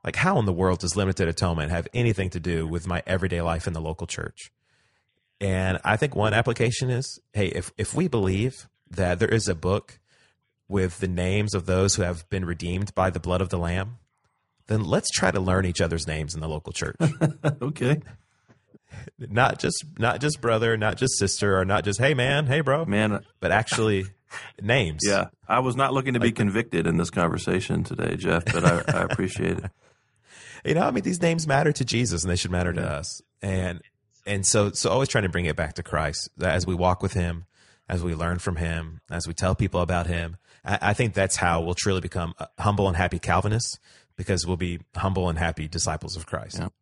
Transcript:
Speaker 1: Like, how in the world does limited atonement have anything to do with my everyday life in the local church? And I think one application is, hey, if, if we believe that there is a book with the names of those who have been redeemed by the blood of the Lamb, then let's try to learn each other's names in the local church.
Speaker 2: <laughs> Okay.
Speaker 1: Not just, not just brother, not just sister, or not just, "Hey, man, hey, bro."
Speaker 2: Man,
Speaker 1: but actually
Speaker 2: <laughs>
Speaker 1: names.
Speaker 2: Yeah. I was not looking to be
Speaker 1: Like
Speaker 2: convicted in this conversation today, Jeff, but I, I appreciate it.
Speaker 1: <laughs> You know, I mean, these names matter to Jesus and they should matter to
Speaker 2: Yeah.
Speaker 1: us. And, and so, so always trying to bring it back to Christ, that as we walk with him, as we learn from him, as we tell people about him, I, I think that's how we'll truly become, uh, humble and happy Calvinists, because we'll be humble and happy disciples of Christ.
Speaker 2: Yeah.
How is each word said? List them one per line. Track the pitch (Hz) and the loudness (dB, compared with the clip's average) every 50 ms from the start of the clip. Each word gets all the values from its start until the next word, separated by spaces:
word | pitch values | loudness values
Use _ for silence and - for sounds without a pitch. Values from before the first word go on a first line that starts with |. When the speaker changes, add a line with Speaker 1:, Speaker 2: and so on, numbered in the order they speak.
| - | -6
Speaker 1:
Like, | 85 - | -4 -2
how | - 143 185 196 | 0 0 2 2
in | 143 110 | 2 2
the | 95 90 | 0 2
world | 85 95 92 92 82 | 2 2 2 2 2
does | - 85 - | -2 -2 0
limited | 104 98 95 90 - 92 85 | 0 0 0 2 0 0 0
atonement | 82 - 92 87 85 80 73 78 | 0 0 0 0 0 0 -2 -2
have | 87 85 82 - - | -2 -4 -4 -4 -2
anything | 120 120 117 107 - 95 92 | 0 2 2 2 0 -2 -2
to | - 90 | -4 -4
do | 80 90 85 82 82 | -4 -2 -2 0 -2
with | 80 82 85 85 | -2 -4 -4 -4
my | 90 87 82 - | -2 -4 -4 -2
everyday | - 92 92 92 90 87 85 | -2 0 0 0 0 -2 0
life | 85 85 82 82 - | 0 0 -2 -2 -2
in | 98 82 | -4 -4
the | 80 | -4
local | 80 80 78 - 85 | -4 -6 -6 -6 -8
church? | - - - 78 - _ - - - _ _ _ _ _ _ _ _ _ _ _ _ _ _ _ _ _ _ | -8 -8 -8 -8 -10 _ -14 -20 -20 _ _ _ _ _ _ _ _ _ _ _ _ _ _ _ _ _ _
And | 101 98 95 92 92 92 92 - - | -2 0 0 2 2 0 0 0 2
I | 78 110 | 2 2
think | 110 151 143 127 | 2 2 0 2
one | 98 104 110 101 | 2 2 4 4
application | 113 117 120 113 - 117 120 117 - 131 127 | 2 2 2 2 2 0 0 0 0 -2 -2
is, | 123 120 135 - - - _ _ _ | -2 -2 -4 -6 -12 -16 _ _ _
hey, | 104 98 | 0 0
if, | 85 - 87 90 - _ | 0 0 -4 -6 -6 _
if | - 98 - - | -6 -6 -2 0
we | - 185 | 0 0
believe | 170 131 113 95 95 92 95 113 131 - - - _ _ _ _ _ | 2 2 2 2 2 2 2 0 -2 -4 -8 -20 _ _ _ _ _
that | - - 95 87 90 85 | -2 0 2 2 2 2
there | 113 | 2
is | - 110 113 - 101 | 4 4 2 2 0
a | 90 | -2
book | 80 - 90 98 - - - - _ _ _ _ _ _ _ _ _ _ _ _ _ _ _ | 0 2 0 0 0 -2 -8 -20 _ _ _ _ _ _ _ _ _ _ _ _ _ _ _
with | 98 101 92 90 87 - | 0 0 0 0 0 -2
the | 95 | -4
names | 92 90 87 90 92 98 104 104 104 - | -2 0 0 0 2 2 0 0 0 -2
of | 95 82 | -2 0
those | - 92 92 95 98 - | 2 2 4 4 4 2
who | - 92 | 2 0
have | 87 87 82 - _ | -2 -2 -6 -6 _
been | 104 95 90 | -4 -4 -2
redeemed | 85 87 80 87 87 90 92 98 98 - | -4 -4 -4 -4 -4 -2 -2 -4 -2 0
by | - 92 92 | 2 2 2
the | 87 90 | 0 -2
blood | 80 90 90 90 | -2 0 0 0
of | 92 87 | 0 0
the | - | 0
Lamb, | 87 85 85 87 92 95 110 120 - _ _ _ _ _ _ _ _ _ _ _ _ _ | -2 -2 -2 -2 -2 -4 -6 -10 -14 _ _ _ _ _ _ _ _ _ _ _ _ _
then | - 107 110 104 | -2 -2 0 0
let's | 80 113 196 - - | 0 0 0 0 -2
try | - - - 92 | -2 2 2 2
to | 90 98 | 2 2
learn | 92 92 92 95 95 | 2 2 2 2 2
each | 90 85 - | 0 0 0
other's | 87 82 82 82 80 | 0 0 0 -2 -2
names | 82 76 78 78 73 87 | -4 -4 -4 -4 -6 -6
in | 82 | -8
the | 78 80 | -6 -6
local | 78 78 - - | -6 -6 -8 -8
church. | - - - 71 - - 165 147 - - 165 | -8 -6 -6 -6 -2 0 0 0 2 0 -2
Speaker 2:
<laughs> | 151 - - - 143 - - | -2 -2 -2 -4 -4 -2 -2
Okay. | 120 143 156 - 123 127 151 160 - - - - _ _ _ _ _ _ - _ _ _ - - _ _ - - - - _ | -6 -6 -4 -2 0 0 0 0 -2 -14 -20 -20 _ _ _ _ _ _ -20 _ _ _ -20 -20 _ _ -18 -16 -16 -16 _
Speaker 1:
Not | - - 101 101 117 131 123 - - | -14 -12 -2 2 4 4 4 2 0
just, | - - - - - - - | -2 -2 -2 -2 -8 -10 -4
not | - 110 120 - - | 0 0 0 2 2
just | 139 151 151 - | 0 -2 -2 0
brother, | - 120 113 110 117 113 113 | 0 2 2 4 4 2 2
not | 107 104 107 90 | 2 2 0 0
just | - - 101 - | 2 0 0 2
sister, | - 101 95 - - 104 101 95 95 | 0 0 0 0 0 2 2 4 2
or | 92 | 4
not | 95 101 98 80 | 4 2 2 2
just, | 104 98 - | 0 0 2
"Hey, | 123 139 156 | 2 2 4
man, | 127 123 131 139 147 151 | 2 2 2 2 2 2
hey, | 127 139 156 | 2 0 2
bro." | 156 135 135 151 165 | 2 2 0 0 0
Speaker 2:
Man, | - 101 104 110 107 104 - - _ _ _ | 0 2 2 2 2 0 -2 -6 _ _ _
Speaker 1:
but | - 82 | 0 2
actually | 92 107 110 - - 117 110 110 104 95 95 98 - _ _ _ - | 2 2 2 2 0 2 2 4 2 2 0 -4 -10 _ _ _ -16
Speaker 2:
<laughs> | - - - - - | -16 -16 -16 -14 -8
Speaker 1:
names. | 101 104 120 135 101 80 76 78 - | 0 2 2 2 2 0 -2 0 0
Speaker 2:
Yeah. | 101 98 98 95 - _ _ _ | 2 2 2 0 -2 _ _ _
I | - 110 123 | 0 0 2
was | 131 127 117 | 2 0 2
not | 127 139 131 135 | 2 0 2 2
looking | 135 131 156 123 | 0 0 0 0
to | 123 | 2
be | 120 | 2
Speaker 1:
Like | 120 110 | 2 2
Speaker 2:
convicted | - 113 101 95 113 - - - 87 - | 2 0 2 2 0 -2 0 -2 0 2
in | 85 85 | 2 2
this | 85 85 82 | 2 0 0
conversation | - 92 87 85 82 87 - 95 92 92 92 - 85 85 87 | 0 2 2 2 0 -2 -2 -2 -2 -2 0 -2 -2 -2 -2
today, | 85 85 82 82 82 85 | -4 -4 -4 -4 -4 -4
Jeff, | 87 85 87 87 85 85 | -2 0 0 0 2 2
but | - 85 85 87 | 0 0 4 4
I, | 87 85 85 - - - 87 | 4 4 4 0 0 0 0
I | 90 | 0
appreciate | 90 87 - 92 92 - 87 87 85 87 - | 0 0 -2 -2 -4 -2 -2 -2 -2 -2 -4
it. | - 95 _ | -6 -10 _
Speaker 1:
<laughs> | _ _ _ _ _ _ _ _ _ _ _ - - - - - - - | _ _ _ _ _ _ _ _ _ _ _ -20 -20 -20 -20 -20 -6 -2
You | - 143 | 0 2
know, | 165 - | 2 2
I | - | 2
mean, | - 208 190 | 0 0 -2
these | - 185 170 | -2 -2 2
names | 175 170 165 165 160 | 2 2 2 0 0
matter | 151 135 139 160 156 143 | 2 2 4 4 2 2
to | - 131 | 2 -2
Jesus | 117 113 117 123 107 92 82 82 | 0 0 0 0 0 0 -2 0
and | 90 | 0
they | 87 | 0
should | 90 - 90 | 0 0 0
matter | 90 90 90 87 | 0 0 0 0
to | 85 85 | -2 -2
Speaker 2:
Yeah. | - | -2
Speaker 1:
us. | - 73 71 82 - - - _ _ _ _ | -4 -4 -6 -6 -8 -12 -14 _ _ _ _
And, | - 98 95 92 92 90 87 85 - _ _ _ _ _ _ _ _ | -6 -2 -2 -2 -2 -2 -6 -8 -14 _ _ _ _ _ _ _ _
and | 98 104 98 95 | -4 -2 0 2
so, | - - 107 101 101 | 4 4 4 4 2
so | - - - - | 0 0 0 2
always | 92 127 139 - | 2 2 2 2
trying | - 120 101 | 2 0 0
to | 87 | 2
bring | 80 87 87 | 0 0 0
it | 80 76 | 0 0
back | 85 80 76 - | -2 -4 -4 -6
to | - 80 | -10 -8
Christ, | - - 78 78 73 71 - - - _ | -2 -2 0 0 -2 -4 -6 -10 -10 _
that | - 87 90 80 | -2 0 2 2
as | 92 87 | 2 2
we | 90 92 | 0 0
walk | 87 90 90 90 - - | 2 4 2 2 2 0
with | 95 | -2
him, | - 98 87 87 82 82 87 _ _ _ _ _ _ _ _ - | 0 0 -2 -2 -4 -8 -12 _ _ _ _ _ _ _ _ -4
as | - 90 85 | -4 -2 -2
we | 87 82 | -2 -2
learn | 78 85 85 90 87 | -2 -2 -2 -2 -2
from | - 98 87 | -2 -4 -2
him, | 82 87 82 82 82 80 80 82 - _ - | -2 -2 -2 -2 -4 -6 -8 -14 -16 _ -8
as | - 87 - | -6 -6 -6
we | 85 82 | -6 -4
tell | - - 92 95 | 0 2 2 2
people | - 104 92 - 90 | 2 0 0 2 0
about | 90 82 90 87 82 | 0 2 0 0 0
him, | 85 87 85 82 82 87 - _ _ - _ _ | 0 -2 -2 -4 -6 -10 -14 _ _ -20 _ _
I, | - 101 - | -2 -2 0
I | - 101 104 | 2 0 2
think | - 127 110 - | 2 0 0 2
that's | 98 98 92 - | 2 2 2 2
how | - 92 87 85 85 | 2 2 2 2 2
we'll | 82 87 90 | 0 -2 -2
truly | - - 104 95 92 | -2 0 0 0 0
become, | 87 90 - 92 82 82 - - | -2 -4 -6 -6 -6 -6 -8 -10
uh, | - - _ - | -14 -14 _ -2
humble | - 107 101 104 98 | 0 0 2 4 2
and | 98 87 | 2 4
happy | 85 92 85 87 85 | 2 2 2 0 -2
Calvinists, | - - 85 90 - 104 107 117 - - - - _ - - - _ _ _ | 0 2 2 2 2 2 0 0 -2 -4 -8 -12 _ -20 -20 -20 _ _ _
because | - 92 - 98 87 82 | -10 -2 0 0 0 0
we'll | 90 92 | -2 -2
be | 82 92 87 87 82 - _ _ | -2 -2 -4 -4 -8 -10 _ _
humble | 95 - 98 95 95 90 87 | -2 0 0 2 2 0 0
and | 82 | 0
happy | 82 87 85 82 - 78 | 0 0 0 -2 -4 -8
disciples | 78 - 82 - - 78 78 - 76 - | -6 -4 -4 -2 -2 -2 -4 -6 -10 -10
of | 87 82 | -12 -8
Christ. | - - - - - - - | -8 -8 -8 -8 -10 -8 -8
Speaker 2:
Yeah. | 85 - _ _ | -8 -8 _ _